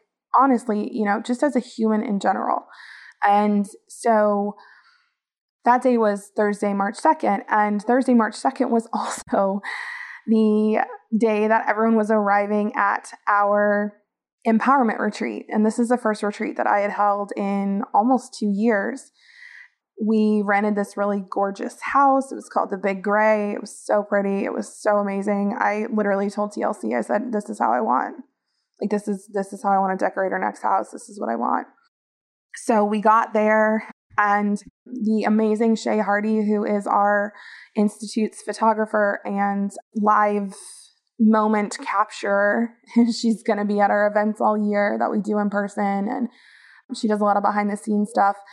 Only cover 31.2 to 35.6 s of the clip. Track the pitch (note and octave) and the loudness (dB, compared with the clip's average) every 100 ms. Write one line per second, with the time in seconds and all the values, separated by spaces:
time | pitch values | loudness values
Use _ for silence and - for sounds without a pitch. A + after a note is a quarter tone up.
31.2 | G#3+ A#3 - - - _ _ _ _ _ | -6 -4 -2 -2 -4 _ _ _ _ _
32.2 | _ _ _ - - A3 G#3 G#3+ G#3+ A3+ | _ _ _ -8 0 2 2 2 4 4
33.2 | A3+ G#3+ G#3+ A3 G#3+ A3 - - _ - | 2 0 2 4 2 0 -4 -16 _ -2
34.2 | G#3 G#3 G#3 G3+ - _ - B3+ G#3+ A3 | 2 2 0 -4 -8 _ -16 -6 -2 0
35.2 | G3+ G#3+ A3 G#3+ | 2 2 2 2